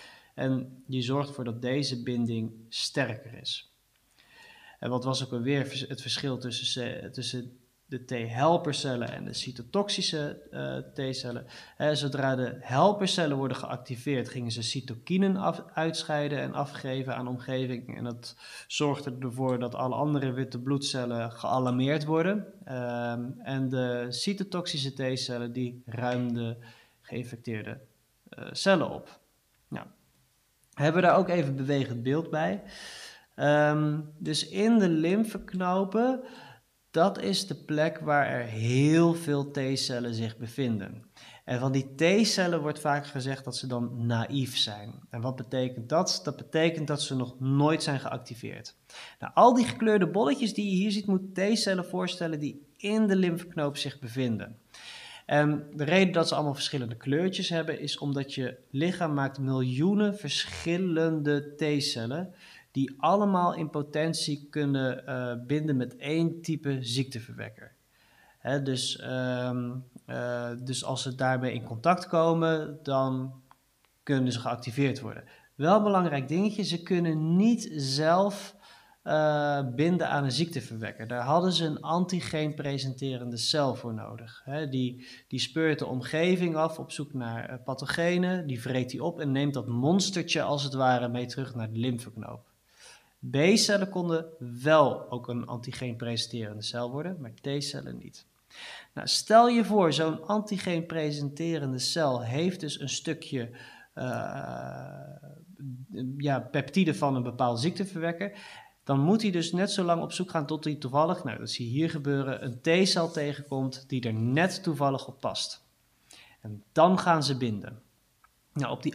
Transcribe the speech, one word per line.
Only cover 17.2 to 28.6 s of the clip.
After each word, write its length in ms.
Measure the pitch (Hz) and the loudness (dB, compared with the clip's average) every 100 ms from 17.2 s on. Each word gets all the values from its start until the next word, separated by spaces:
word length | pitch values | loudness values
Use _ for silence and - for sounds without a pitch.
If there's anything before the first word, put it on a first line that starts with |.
de 60 | 123 | -6
omgeving. 680 | 123 - 131 127 123 123 107 | -6 -4 -4 -2 -6 -8 -8
En 80 | |
dat 320 | 120 120 117 - - - - | -8 -8 -14 -18 -18 -18 -8
zorgde 500 | - 147 139 - 123 | -2 0 0 -4 -6
ervoor 380 | 127 120 131 123 | -6 -2 0 0
dat 160 | 120 | -2
alle 200 | - 127 | -2 -2
andere 380 | 120 147 143 131 | 0 0 0 0
witte 280 | 127 123 123 | -2 -4 -4
bloedcellen 720 | 127 139 139 131 120 117 117 | -2 -2 -2 -4 -2 -2 -4
gealarmeerd 720 | 117 - 131 127 123 135 151 | -6 -2 2 2 2 2 2
worden. 420 | 147 160 175 208 - - | 2 2 2 0 -4 -12
Ehm, 640 | - 127 123 120 120 120 120 233 | -10 -6 -4 -4 -2 -4 -6 -8
en 300 | 175 135 131 | -4 -2 0
de 380 | 131 123 120 123 | 2 0 0 -4
cytotoxische 840 | 127 - 196 190 180 175 147 135 | -4 -2 -2 -2 -4 -4 -4 -4
T-cellen, 600 | 131 131 131 - 120 120 | -2 -2 -2 -2 -4 -4
die 300 | 123 123 123 - | -4 -4 -6 -10
ruimden 720 | 113 123 123 123 120 117 113 - - _ _ | -4 0 0 0 -2 -4 -6 -12 -20 _ _
geïnfecteerde, 800 | - 120 123 113 120 110 104 127 - _ _ _ _ | -10 -8 -8 -10 -8 -6 -8 -12 -16 _ _ _ _
eh, 160 | - - | -16 -12
cellen 400 | - | 0